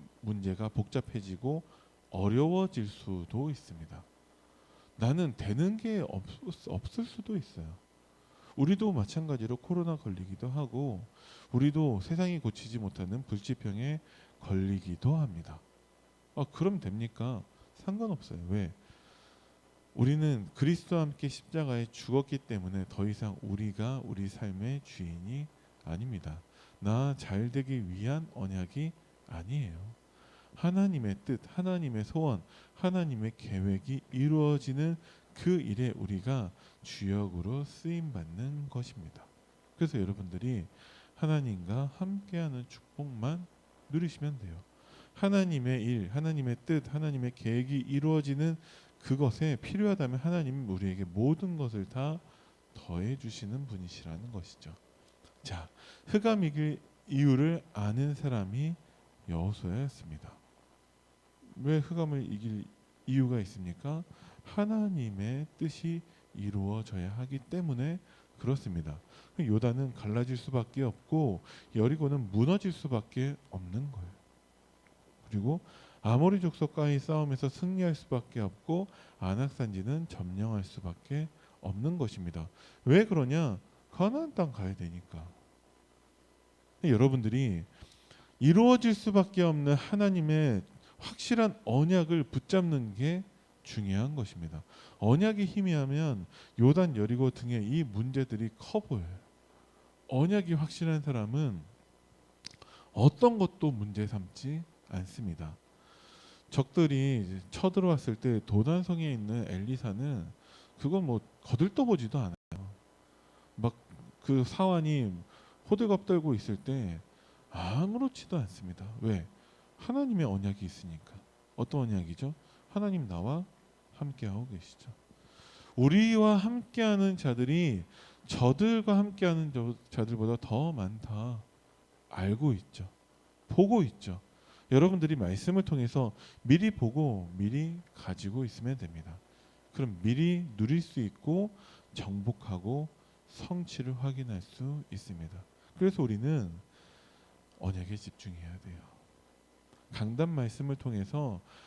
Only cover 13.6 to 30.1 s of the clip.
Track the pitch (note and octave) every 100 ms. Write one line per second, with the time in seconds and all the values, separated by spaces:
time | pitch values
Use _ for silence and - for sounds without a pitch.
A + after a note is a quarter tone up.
13.6 | G#2+ G2+ C3+ D#3 - - - _ - F#2+
14.6 | F#2+ G2 F#2 E2+ B2 D#3+ C#3 E2 - D2+
15.6 | - _ _ _ _ _ _ - C#3 -
16.6 | F3+ G3 F#2+ G#2 A#2 - A#2+ A2+ - _
17.6 | - - - G#3 A3+ D#3+ - E2+ F2 G#2
18.6 | E2+ - - - - - - - _ _
19.6 | _ _ _ - B2 D3+ D#3 B2 F#2+ -
20.6 | C#3+ E3+ - E3+ D3+ C#3 C#3 - - D#3+
21.6 | C#3+ A#2+ A#2 - - C3+ C#3 C#3 - G#2
22.6 | F#2 G2 F#2 - G#2 G#2 G#2+ F#2 G#2 G2
23.6 | G#2+ G2 A2+ C3+ F2 F#2+ G2 - G#2+ F#2
24.6 | A2+ C#3 - - F2 E2+ F#2+ C3+ D3 -
25.6 | _ _ - E2+ B2+ G2+ D#2 E2 - -
26.6 | - - G2+ A2+ C#3 C3+ - G2 A#2+ C3+
27.6 | C3 C3 F2+ F2+ A2+ D3+ D#3+ - F#2+ F#2+
28.6 | F2 C#3 D#3+ - _ _ - E2 F2+ D3
29.6 | G#2+ E2 G2+ - _